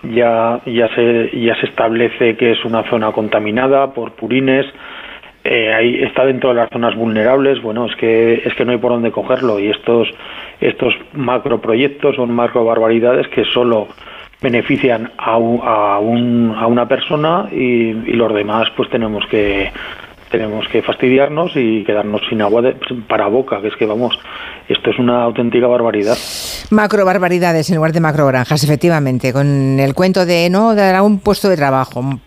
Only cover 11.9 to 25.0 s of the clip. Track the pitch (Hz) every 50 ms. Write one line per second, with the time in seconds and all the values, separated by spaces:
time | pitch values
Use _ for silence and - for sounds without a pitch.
11.9 | 139 - - 143 135 - 123 120 120 120 120 117 - 123 117 113 113 113 113 110
12.9 | 113 117 113 120 127 143 139 - - - 107 - - 127 120 120 117 110 101 -
13.9 | - - - - - - - - - _ - 131 120 117 104 - 143 113 117 131
14.9 | 117 110 113 117 - - - 113 113 117 117 113 120 120 120 120 113 107 104 101
15.9 | 101 101 104 113 117 120 120 123 120 120 117 113 110 107 113 117 120 123 120 117
16.9 | 135 131 - - 160 151 151 156 170 180 - - - - 131 123 123 117 117 113
17.9 | 110 113 117 117 - 117 117 107 110 104 104 104 107 113 113 110 - - 113 -
18.9 | - 123 113 110 107 104 - - - 110 104 104 98 98 95 - - - - -
19.9 | - - - - - - - - - 113 110 107 104 107 104 - - 117 - -
20.9 | 107 - - 127 127 131 139 139 151 151 165 175 - 147 123 113 113 110 98 -
21.9 | 107 104 104 104 104 104 - - 120 110 107 101 104 117 120 135 139 - - -
22.9 | 127 120 110 - 113 107 104 101 104 131 131 - 120 98 101 107 - - 117 107
23.9 | 104 110 123 120 - - - - - - - - - - - - - - - 117
24.9 | 104 -